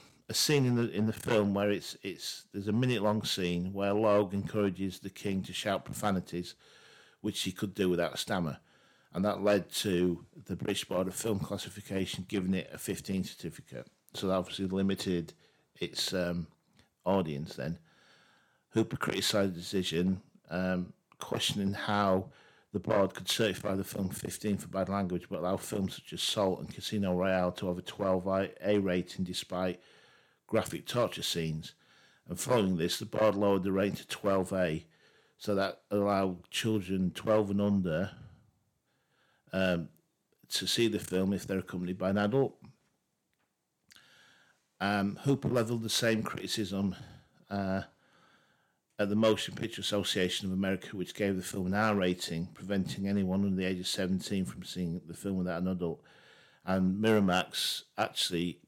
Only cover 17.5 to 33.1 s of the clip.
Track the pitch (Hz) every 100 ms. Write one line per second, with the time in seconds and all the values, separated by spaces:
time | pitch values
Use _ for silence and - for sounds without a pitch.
17.5 | - 69 87 - _ _ _ _ _ _
18.5 | _ _ 113 113 143 - 95 104 107 98
19.5 | 85 90 98 90 80 90 95 - _ -
20.5 | 87 92 90 90 - _ _ - 117 -
21.5 | 104 98 98 - 104 98 95 95 - -
22.5 | _ _ 98 - 107 95 - 92 - 110
23.5 | 92 101 95 95 - 95 - 98 - 107
24.5 | 98 87 95 92 98 90 90 - 87 87
25.5 | 95 - 104 95 - - 85 - 110 95
26.5 | 90 87 - - 107 98 90 95 92 90
27.5 | - 95 87 - - 98 92 92 95 95
28.5 | - 95 104 95 90 90 - 90 90 -
29.5 | 90 92 87 - - - - _ _ _
30.5 | 110 - 87 - 120 107 - - 87 80
31.5 | 78 - - _ - _ _ - 87 127
32.5 | 123 95 90 85 - 107